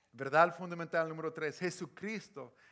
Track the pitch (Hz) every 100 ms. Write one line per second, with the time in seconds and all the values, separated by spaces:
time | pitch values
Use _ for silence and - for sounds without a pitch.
0 | _ 120 135 151 170 175 180 170 165 170
1 | 160 160 160 156 151 151 180 165 165 -
2 | 202 220 - 139 123 - -